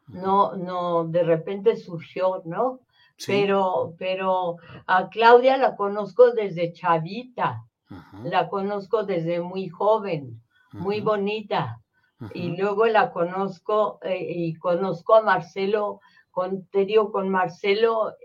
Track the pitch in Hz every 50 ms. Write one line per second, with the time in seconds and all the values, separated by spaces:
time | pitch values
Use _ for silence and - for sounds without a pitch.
0 | _ - - 180 185 190 196 202 196 - 202 190 175 180 185 180 175 175 170 170
1 | 165 165 160 175 170 160 165 160 165 202 196 202 196 226 208 - - 185 175 160
2 | - - - 190 185 185 185 175 165 165 170 196 233 262 254 - _ _ _ _
3 | _ _ _ - - - 196 202 202 196 196 196 190 185 185 - - 165 165 -
4 | 180 185 190 190 190 190 185 185 180 170 170 - - - - - - - 185 185
5 | 185 185 - 214 226 226 240 240 247 262 262 269 262 214 - - 202 202 202 214
6 | 202 196 - - 247 240 226 220 208 196 165 170 175 170 170 - - 175 170 160
7 | 156 170 202 240 254 254 - - 185 143 117 113 - _ _ _ _ - 104 87
8 | - - - 101 113 147 180 185 170 165 196 196 196 202 208 202 196 - - 220
9 | 208 196 185 170 160 165 175 175 175 175 185 190 190 165 - - 202 214 220 220
10 | 202 196 170 151 139 123 117 113 - _ _ _ _ _ - - 170 196 208 214
11 | 196 214 214 202 196 202 214 220 208 202 202 175 147 117 113 - _ _ _ _
12 | _ _ _ - 120 107 - 165 170 175 170 175 190 208 196 202 226 233 220 208
13 | 185 - - 175 170 175 185 190 196 196 190 - _ - 214 214 208 196 202 -
14 | - - 185 185 165 - 175 175 170 165 160 - - 180 175 175 190 190 170 160
15 | - - 220 220 214 208 185 180 160 - - 196 196 196 214 214 208 202 202 -
16 | _ _ _ _ _ _ - 180 180 190 196 190 - - - 196 196 190 214 220
17 | 214 208 - 202 190 190 190 185 185 175 170 - - 202 196 214 226 226 226 220
18 | 214 - - - -